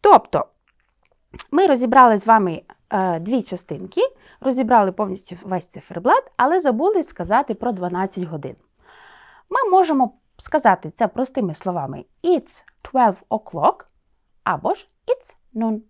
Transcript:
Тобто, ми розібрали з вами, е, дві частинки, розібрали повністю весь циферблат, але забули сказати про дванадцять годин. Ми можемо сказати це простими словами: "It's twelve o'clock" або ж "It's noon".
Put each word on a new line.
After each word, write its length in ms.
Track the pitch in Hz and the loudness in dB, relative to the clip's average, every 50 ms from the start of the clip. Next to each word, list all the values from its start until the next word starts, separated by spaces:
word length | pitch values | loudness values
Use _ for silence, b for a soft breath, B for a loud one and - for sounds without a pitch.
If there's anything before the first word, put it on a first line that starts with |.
Тобто, 460 | - 403 381 226 - - - 147 - _ _ _ _ _ _ _ _ _ _ _ _ _ _ _ _ _ - - - _ | 6 8 6 6 6 2 -4 -4 -4 _ _ _ _ _ _ _ _ _ _ _ _ _ _ _ _ _ -20 -20 -16 _
ми 160 | - 311 392 | 0 2 4
розібрали 500 | 370 269 240 247 240 233 277 254 240 220 | 4 2 2 0 2 6 6 6 6 6
з 80 | 202 - | 2 4
вами, 380 | 220 226 220 196 180 160 151 _ _ - _ _ _ | 4 4 4 4 0 -4 -8 _ _ -20 _ _ _
е, 300 | - 196 190 185 170 160 | -4 -2 -2 -2 -2 -4
дві 240 | 165 196 247 254 - | -4 -4 -4 -4 -4
частинки, 580 | - 196 175 - _ 156 160 180 196 - 349 466 539 b b b b b b | -4 -10 -12 -10 _ -12 -12 -12 -8 -2 -2 -2 -2 b b b b b b
розібрали 520 | - 262 254 254 262 220 247 226 202 190 | -4 -4 -2 -2 0 2 4 4 4 2
повністю 460 | 185 - 214 190 185 190 - - 180 170 - | -2 -4 -6 -6 -6 -12 -12 -18 -20 -18 -10
весь 240 | 190 185 185 - | -8 -8 -8 -8
циферблат, 640 | _ - - - _ - 170 180 247 370 523 539 - _ | _ -20 -20 -20 _ -14 -6 0 0 0 0 0 -4 _
але 220 | - 240 277 339 370 | -2 0 0 0 0
забули 440 | 330 285 226 220 302 392 440 381 - | 0 0 -2 0 0 0 0 0 -4
сказати 500 | - - - 175 170 202 254 285 - 214 | -4 -10 -12 -6 -2 -2 -2 0 -2 -8
про 180 | 202 - 240 | -6 -6 -6
дванадцять 520 | 220 185 180 180 180 180 190 190 - 190 180 | -6 -4 -6 -6 -4 -4 -6 -6 -6 -8 -10
годин. 320 | 156 165 151 139 135 - _ _ _ _ b b b b b b b b b b b b b b b | -8 -10 -12 -12 -14 -16 _ _ _ _ b b b b b b b b b b b b b b b
Ми 200 | 359 508 554 427 | -4 -2 0 2
можемо 480 | 359 381 370 320 311 269 254 220 _ _ _ _ _ | 2 2 2 2 0 -2 -2 -2 _ _ _ _ _
сказати 540 | _ - - - 214 - 226 190 185 - 156 | _ -12 -4 -4 0 2 2 0 0 -2 -16
це 160 | - - 240 | -4 -4 -4
простими 480 | 190 - - 262 262 - 277 220 180 151 | -4 -2 -6 -8 -6 -4 -6 -6 -6 -6
словами: 500 | - - 190 180 170 139 131 131 - - _ _ _ - | -8 -8 -6 -6 -6 -8 -8 -12 -14 -16 _ _ _ -2
"It's 400 | 339 359 285 - _ - - _ _ _ _ _ | 0 0 0 -2 _ -20 -20 _ _ _ _ _
twelve 340 | - - 262 247 214 185 - _ _ | -6 0 2 2 2 0 -2 _ _
o'clock" 560 | - 220 _ - - 160 147 190 - - - _ _ _ _ _ _ _ _ _ _ _ _ | -8 -8 _ -10 -8 -2 -2 -2 -2 -2 -16 _ _ _ _ _ _ _ _ _ _ _ _
або 300 | - 175 143 - - - | -4 -4 -2 -4 -4 -6
ж 160 | - - _ _ _ _ | -6 -8 _ _ _ _
"It's 280 | - 508 - - - _ _ _ _ _ | -6 -6 -6 -6 -20 _ _ _ _ _
noon". 280 | 220 226 226 220 214 220 _ | -6 -4 -4 -4 -6 -10 _